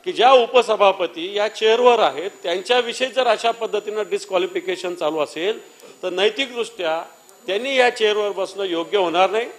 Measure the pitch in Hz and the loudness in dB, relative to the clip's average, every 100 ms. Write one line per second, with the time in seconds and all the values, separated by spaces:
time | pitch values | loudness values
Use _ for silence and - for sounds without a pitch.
0 | 180 165 240 269 233 254 226 208 196 190 | -6 2 6 6 6 2 2 4 4 2
1 | 170 160 180 202 208 - 220 233 247 233 | -6 -6 -8 -4 -4 0 2 6 6 6
2 | 165 135 185 - 180 180 185 247 233 226 | 2 0 -10 -8 -6 -6 0 0 0 -4
3 | 262 226 247 214 233 226 214 202 208 214 | -4 0 0 2 0 -2 -4 -4 -4 -6
4 | 196 196 - 185 180 180 175 180 180 175 | -4 -6 -2 -2 -2 -4 -6 -6 -6 -4
5 | 156 160 143 156 180 226 - - - - | -4 -2 -4 -4 -6 -6 -12 -20 -20 -10
6 | 185 180 208 220 269 247 220 - 165 160 | -8 0 0 0 -6 -6 -8 -6 -4 -4
7 | - - _ - - 202 262 269 247 240 | -6 -20 _ -14 -6 -4 -2 2 2 2
8 | 214 208 208 185 185 190 196 165 160 202 | 0 0 -2 -4 -6 -6 -4 -4 -2 0
9 | 175 170 185 214 240 | 2 2 2 2 -6